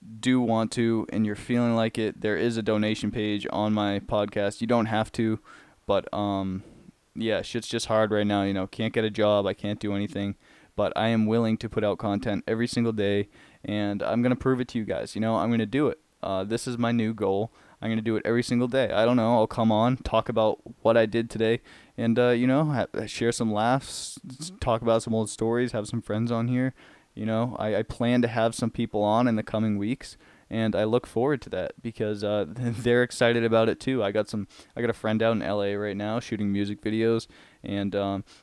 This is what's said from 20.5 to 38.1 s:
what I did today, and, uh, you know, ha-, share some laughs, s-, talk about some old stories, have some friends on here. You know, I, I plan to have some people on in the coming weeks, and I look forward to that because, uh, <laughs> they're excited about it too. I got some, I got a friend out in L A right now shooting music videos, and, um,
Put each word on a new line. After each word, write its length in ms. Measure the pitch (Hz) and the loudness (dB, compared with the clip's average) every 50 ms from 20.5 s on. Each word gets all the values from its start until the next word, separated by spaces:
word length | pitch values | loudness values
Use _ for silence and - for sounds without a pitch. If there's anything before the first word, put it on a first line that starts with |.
| - - - - - - - | 0 -2 -6 -16 -10 0 2
what 140 | 110 113 | 4 6
I 100 | 117 113 | 6 4
did 220 | 110 101 117 113 117 | 4 2 -2 -2 -2
today, 300 | - 110 113 110 117 117 - - - - - - _ | -2 -2 0 0 0 0 -4 -8 -20 -20 -20 -14 _
and, 220 | - 117 117 113 123 | -2 0 2 4 4
uh, 100 | 123 123 | 4 4
you 160 | 123 120 123 | 4 4 4
know, 180 | 127 131 143 160 | 2 2 2 2
ha-, 400 | 151 147 120 104 - - - 113 | 2 0 -2 -2 -2 -4 -6 -6
share 260 | 104 - - 117 117 117 | -6 -4 -2 0 0 0
some 200 | - 120 113 104 | 0 0 0 0
laughs, 680 | 104 110 117 127 139 - - - - - - - - - - 127 - | 2 2 2 2 0 -2 -4 -10 -10 -10 -12 -14 -14 -16 -16 -14 -14
s-, 120 | 156 175 185 214 | -14 -14 -12 -4
talk 220 | - 123 117 117 120 | -2 0 0 2 4
about 200 | 113 113 113 - | 4 4 4 2
some 120 | 120 113 | 2 0
old 140 | 110 110 101 | 0 0 -2
stories, 420 | - - 110 113 117 120 123 120 - | -2 -2 0 0 2 2 0 0 -2
have 160 | 117 104 110 | -4 -4 -4
some 120 | - 117 | -6 -6
friends 300 | - - 104 107 113 117 | -4 -4 -2 -2 -2 0
on 180 | 120 113 117 120 | 0 0 0 0
here. 260 | 127 127 127 131 - - - - - - _ _ _ | 0 0 0 -2 -4 -6 -14 -20 -20 -20 _ _ _
You 120 | - 107 | -6 -4
know, 300 | 110 110 110 117 127 - - | -2 0 0 0 -2 -4 -4
I, 180 | 98 107 104 | -2 0 0
I 60 | 101 113 | 0 -2
plan 400 | - - - 120 120 123 123 120 | -4 -4 -2 0 2 4 4 2
to 60 | 113 | 2
have 260 | 113 120 113 117 113 | 2 2 0 0 0
some 160 | - 123 113 | -2 -4 -4
people 320 | - - 117 113 - 107 104 | -2 -2 -4 -2 -2 0 2
on 240 | 104 107 113 123 | 2 4 4 2
in 100 | 123 113 | 2 2
the 60 | 107 107 | 0 -2
coming 340 | - - 107 110 110 104 101 | -2 -2 0 0 0 0 0
weeks, 380 | 101 107 131 - - - - - - - - _ _ - | -2 -2 -4 -6 -8 -14 -20 -20 -20 -20 -20 _ _ -8
and 260 | - 113 113 110 98 | -4 -2 0 0 2
I 100 | 95 107 | 2 2
look 220 | 110 113 120 - | 2 2 0 0
forward 360 | - - 113 120 143 151 127 - | -2 -2 0 0 0 0 -2 -4
to 80 | - | -6
that 220 | 90 92 87 - - - - | -6 -6 -6 -6 -8 -10 -10
because, 400 | 117 110 - 117 107 107 101 104 | -10 -6 -4 -4 -4 -4 -2 -2
uh, 200 | 104 104 104 101 | -2 0 -2 -2
<laughs> 20 | 76 | -4
they're 540 | 98 110 123 120 117 104 117 120 120 123 123 | -6 -6 -4 -4 -4 -2 2 4 4 4 4
excited 420 | 120 - - 123 117 117 120 113 | 2 2 2 2 4 4 4 2
about 240 | 113 110 113 113 113 | 4 4 4 4 4
it 120 | 90 - | 2 0
too. 220 | - - 131 127 104 | -2 -2 0 0 0
I 100 | 98 98 | 0 0
got 160 | 107 107 - | 0 -2 -2
some, 180 | - 107 98 - - - - - _ | -4 -6 -6 -8 -10 -18 -20 -14 _
I 40 | - | -2
got 100 | 117 117 | -2 -2
a 40 | 110 | -2
friend 280 | - - 110 110 107 113 | -2 -2 0 2 2 2
out 100 | 113 117 | 2 2
in 100 | 107 65 | 2 0
L 200 | 71 101 104 101 | -2 -2 0 0
A 120 | 101 101 | 0 -2
right 220 | 101 104 104 98 | -2 -4 -4 -4
now 240 | 98 104 107 110 120 | -4 -4 -4 -4 -4
shooting 320 | - - 117 104 104 101 98 | -4 -4 -4 -2 0 0 0
music 280 | 98 101 101 104 - - | 0 0 -2 -4 -4 -4
videos, 440 | 107 107 110 113 113 117 113 - - - - - - - _ - | -2 0 2 2 2 2 0 -2 -6 -12 -20 -20 -20 -20 _ -10
and, 320 | - 101 101 101 101 92 | -6 -4 -2 -2 -2 -2
um, 280 | 101 101 98 | -2 -2 -2